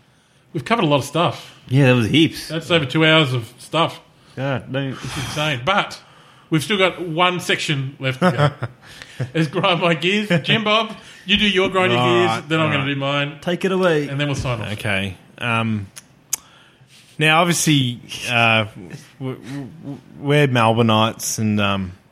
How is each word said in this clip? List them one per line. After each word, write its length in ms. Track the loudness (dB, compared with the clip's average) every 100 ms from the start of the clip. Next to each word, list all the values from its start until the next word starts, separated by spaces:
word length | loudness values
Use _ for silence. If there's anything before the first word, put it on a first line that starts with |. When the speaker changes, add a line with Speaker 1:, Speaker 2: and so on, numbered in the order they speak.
| _ _ _ _ _
Speaker 1:
We've 120 | -10
covered 200 | -2 0
a 40 | 2
lot 100 | 0
of 60 |
stuff. 500 | 0 -2 -2 -2 -14 -20 -2
Speaker 2:
Yeah, 180 | 4 6
that 80 |
was 140 | 4 4
heaps. 400 | 4 2 0 -8
Speaker 1:
That's 220 | -8 -2
over 140 | -2
two 220 | 0 2 4
hours 260 | 4 2
of 180 | -2 -6 -16
stuff. 420 | -6 -2 -2 -4 -20 _ _
Speaker 2:
God, 380 | -8 -4 -4 -4
don't. 200 | -6 -6
Speaker 1:
It's 80 | -8 -10 -8
insane. 440 | -8 -4 -4 -2
But 380 | 0 0 -2 -8 -20 -20 -20 -20 _
we've 160 | -2
still 140 | 0 2
got 280 | 2 0 -6
one 320 | 0 0 0
section 580 | -2 -2 -2 -4 -4 -6
left 200 | -6 0
to 100 | 0
go. 360 | 4 0 0 -10 -12 -20 -20 -20 -10
Speaker 3:
<laughs> 40 | -6
Speaker 1:
It's 120 | -2 -2
Grind 340 | 0 0 2
My 100 | 0
Gears. 360 | 0 0 -2 0 0
Jim 220 | 2 0
Bob, 320 | 2 0 0 -8 -18 -18 -2
you 100 | 2
do 100 | 2
your 220 | 2 2
Grind 240 | 2 2
Your 80 | 2
Speaker 3:
Right, 360 | 2 4 2 0
Speaker 1:
Gears, 100 | -2
then 100 | 0
I'm 120 | 0
Speaker 3:
right. 60 | 0
Speaker 1:
gonna 160 | -2
do 40 | -2
mine. 400 | -2 -2 -4 -6
Speaker 2:
Take 220 | -6 -2 -2
it 40 |
away. 360 | 0 2 0 -2
Speaker 1:
And 100 | -4
then 80 | -2
we'll 80 |
sign 260 | -2 -4 -4
off. 100 | -6
Speaker 3:
Okay. 440 | -6 -4 -2 -4 -8 -20 -8
Um, 480 | -4 -2 -2 -4 -8 -16 _ _ _ -12 -12 -20 _ _ _ -20 -20 -2
now, 240 | 2 4
obviously, 580 | 2 0 2 2 0 -4 -14 -12 -4
uh, 360 | 2 4 4 0 -8 -18 -18 -20 _
w-, 160 | -10 -10
w-, 320 | -12 -12 -12 -14
w-, 140 | -14 -14 -16 -10
we're 300 | 0 4 4
Melbourneites 880 | 4 4 4 4 4 2 -2 -8 -2
and, 220 | 0 0
um, 320 | 0 -2 -6 -12 _